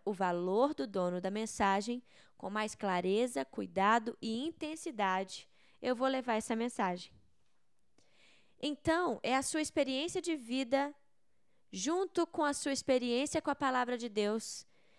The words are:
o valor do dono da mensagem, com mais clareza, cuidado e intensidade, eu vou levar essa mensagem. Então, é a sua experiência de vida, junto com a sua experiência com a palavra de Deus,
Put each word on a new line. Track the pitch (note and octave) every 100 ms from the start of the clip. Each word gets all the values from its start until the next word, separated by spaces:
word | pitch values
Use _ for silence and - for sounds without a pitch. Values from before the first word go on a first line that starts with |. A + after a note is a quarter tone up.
o | -
valor | F#3+ F#3 F3 F3+ G3 C#4
do | D#4 C4+
dono | G3 F3+ F3+
da | F#3+
mensagem, | G3+ A3 - G3+ G3 G#3 A#3+ - - - _
com | -
mais | G#3 G#3+ -
clareza, | G3+ F3+ F3+ G3+ B3 C4+ C4+
cuidado | - F#3+ F3 G3 A#3 A3+ -
e | A3+ A3+ D4+
intensidade, | D#4+ D#4 D#4+ F4 A#3 G3 F#3 G3 - - - - -
eu | - A#3+
vou | C4
levar | C4+ B3
essa | A3 - A3+
mensagem. | A#3+ - G3 F3+ - - - - - - _ _ _ _ _ _ - - - _
Então, | D4 C#4+ - E4 F4+ A3+
é | - C4
a |
sua | C4+ D#4
experiência | D#4 - C#4 C4 E4 F#4
de | E4+ D#4+
vida, | A3+ B3+ B3+ C4+ C#4+ D4 _ _ _ _ _ - _
junto | F#3+ G3+ F4 F#4+ - E4+
com | -
a | D4
sua | C#4+ -
experiência | C4+ - B3+ A#3+ A#3+ C#4+ D#4
com | D4+
a | C#4+
palavra | C#4 B3+ B3 B3
de | A#3
Deus, | G#3 G#3 A3 - - - _ -